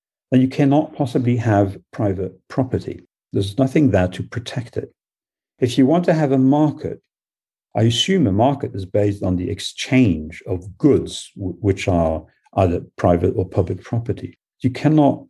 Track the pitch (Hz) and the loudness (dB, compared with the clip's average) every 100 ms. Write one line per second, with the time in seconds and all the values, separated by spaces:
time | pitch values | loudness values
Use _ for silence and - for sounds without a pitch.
0 | _ _ - 131 131 - 143 143 151 - | _ _ 0 2 2 2 2 2 0 -4
1 | 135 143 120 120 113 101 98 98 _ - | -2 -2 0 0 2 2 2 -4 _ -4
2 | 104 92 92 - - - 123 - - - | -4 -2 -6 -10 -10 -4 -2 -2 -6 -12
3 | _ _ _ - 98 - 131 170 139 98 | _ _ _ -4 -4 -2 0 2 4 2
4 | 90 - 92 - - - 117 - - _ | 0 -4 -8 -8 -8 -10 -8 -10 -12 _
5 | _ _ _ _ _ - 123 123 131 170 | _ _ _ _ _ -4 -2 2 4 4
6 | 175 160 147 135 131 147 151 - 85 - | 2 2 2 2 4 4 2 -2 -10 -12
7 | _ _ _ _ _ _ _ 113 113 117 | _ _ _ _ _ _ _ 0 2 2
8 | - 190 123 95 127 139 107 98 92 104 | 0 2 2 2 2 0 -4 -8 -4 0
9 | 104 98 95 90 90 - - - - 131 | 0 0 -2 -2 -4 -6 -10 -10 0 2
10 | 117 78 78 - - 90 92 - 147 101 | 4 2 -6 -14 -8 -8 -8 0 2 2
11 | - - - - 98 87 101 95 - 87 | 0 -12 -16 -10 -10 -4 -2 -2 0 0
12 | 82 80 - _ _ - 95 87 - - | 0 -2 -8 _ _ 0 0 0 -8 -2
13 | 92 87 90 - 90 - 90 92 - 117 | 0 2 0 -2 -4 -2 -2 -4 -6 -6
14 | 117 98 - _ _ _ 127 - 147 156 | -4 -8 -10 _ _ _ -4 0 2 4
15 | 139 - | 4 2